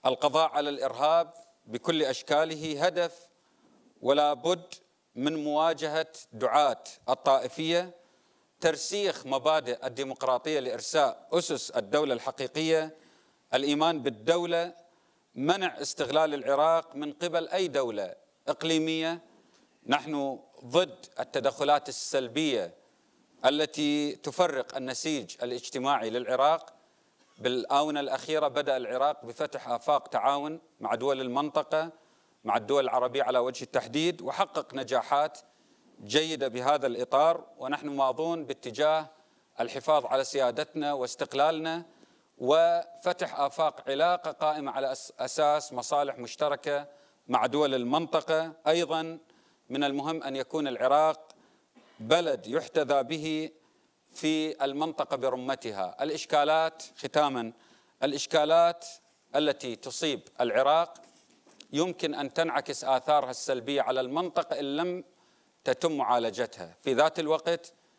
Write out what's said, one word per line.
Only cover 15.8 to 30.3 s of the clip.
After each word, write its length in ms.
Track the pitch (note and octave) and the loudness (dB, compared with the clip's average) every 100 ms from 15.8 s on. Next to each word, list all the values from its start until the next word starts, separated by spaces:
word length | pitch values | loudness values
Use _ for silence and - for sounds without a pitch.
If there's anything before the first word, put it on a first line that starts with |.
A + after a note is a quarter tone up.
استغلال 520 | - - C3+ D3 D#3 | -8 -4 0 2 2
العراق 640 | C#3+ B2 C#3 D#3 E3 - C#3 | 0 0 2 4 2 0 -10
من 180 | D3 | -10
قبل 360 | C#3+ F3 E3 E3 | -6 -2 -2 -2
أي 180 | F3+ F#3 | -2 0
دولة 480 | C3+ B2+ G#2 F#2+ E2 _ _ - | 0 -2 -2 -6 -8 _ _ -6
إقليمية. 720 | D3 D#3+ D#3+ D#3+ D#3+ D#3+ E3+ - _ _ _ _ _ - | -4 0 0 0 -2 -4 -6 -12 _ _ _ _ _ -2
نحن 520 | C#3+ D3 D3 C#3 C3 - - B2 | -2 0 -4 -4 -6 -14 -20 0
ضد 400 | D3 F3+ - - - | 0 0 -6 -16 -10
التدخلات 680 | - C#3+ C3 - C#3+ D3 - | -4 0 -2 0 2 2 0
السلبية 840 | C3 - C#3 B2+ A#2+ D#3 A#2 F2 - _ _ _ _ _ _ C3 | -10 -2 -2 -2 -2 0 0 -4 -10 _ _ _ _ _ _ 2
التي 680 | D3 D3+ - D3 D3 D3 - | 4 0 0 0 0 -2 -4
تفرق 600 | - C3+ F3 C3+ A#2+ C3+ | -8 0 2 2 -6 -6
النسيج 600 | C3 B2+ D#3+ D3 G2+ - | -6 -6 -4 -4 -6 -8
الاجتماعي 680 | B2 B2 - C3 C3 C#3 A2 | -6 -6 -6 -4 0 0 0
للعراق. 640 | A#2+ A#2 B2+ C#3+ D#3+ - _ _ _ _ _ _ _ | -4 -2 2 4 2 -2 _ _ _ _ _ _ _
بالآونة 640 | B2 B2+ - C#3 D3+ D3 | -2 -2 0 2 2 -2
الأخيرة 480 | C#3 C3 - D#3 D3+ | -2 -4 -2 0 0
بدأ 300 | C3 C#3 C3 | 0 -2 -2
العراق 480 | A#2 B2+ C#3+ D3 A#2 | -2 0 0 -2 -10
بفتح 440 | A#2 - C3 B2 | -6 -6 -6 -6
آفاق 380 | A#2+ - D3 - | -4 2 0 2
تعاون 520 | A#2+ A#2 | 0 2